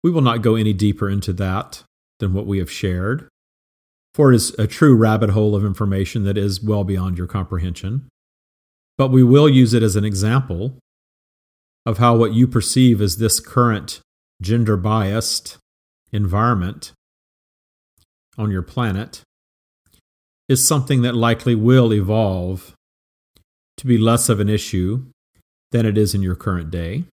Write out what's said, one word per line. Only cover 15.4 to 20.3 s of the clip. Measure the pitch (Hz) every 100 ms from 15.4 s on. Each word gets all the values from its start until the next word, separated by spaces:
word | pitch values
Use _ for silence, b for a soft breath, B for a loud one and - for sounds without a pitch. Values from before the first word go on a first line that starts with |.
| - - _ _ _ _ _
environment | 107 98 101 117 113 90 113 - _ _ _ _ _ _ _ _ _ _ _ _ _ _ -
on | 107
your | 95
planet | 85 - 117 95 113 - _ _ _ _ _ _ _ _ _ _ _